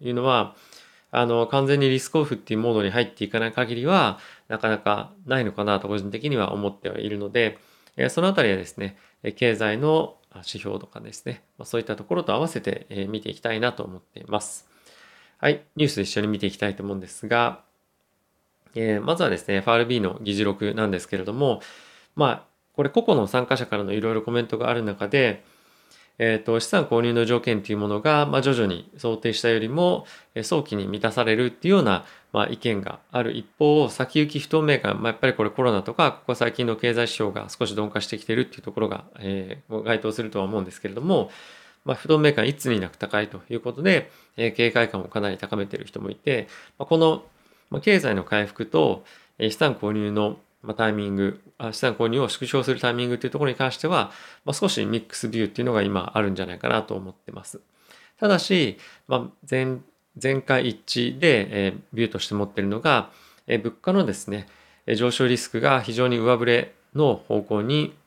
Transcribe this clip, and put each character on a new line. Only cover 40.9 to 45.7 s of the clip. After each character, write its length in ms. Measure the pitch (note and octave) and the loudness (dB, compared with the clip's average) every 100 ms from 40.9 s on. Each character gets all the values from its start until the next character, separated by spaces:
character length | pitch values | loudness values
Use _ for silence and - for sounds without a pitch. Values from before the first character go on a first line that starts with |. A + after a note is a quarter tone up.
ど 60 | G2+ | -6
も、 300 | D3+ F3 G2+ - - - - _ | 0 0 0 -6 -20 -20 -20 _
ま 80 | - | -6
あ、 40 | C3 | -4
不 120 | - | 2
透 100 | D#3 | 4
明 140 | D3+ | 4
感 160 | C#3+ A2+ | 4 0
い 60 | |
つ 180 | C#3+ - | 0 0
に 80 | A2+ | 0
な 80 | F#2 | -2
く 80 | - | -6
高 240 | G2+ G#2 | -4 -2
い 80 | G#2 | -2
と 120 | F#2+ - | -6 -10
い 40 | A#2 | -8
う 40 | |
こ 120 | B2 | -8
と 100 | A#2+ | -2
で、 280 | F3 F3 B2+ - _ - | 2 2 2 -12 _ -4
え 120 | A2+ | -2
ー、 60 | |
警 160 | A2 A#2 | 2 2
戒 180 | A#2 A2+ | 4 2
感 120 | G2 | 0
を 40 | |
か 160 | F#2 A2 | -6 -4
な 100 | G2+ | -4
り 80 | F#2+ | -4
高 180 | G2+ G#2+ | -6 -6
め 100 | |
て 100 | G2+ | -4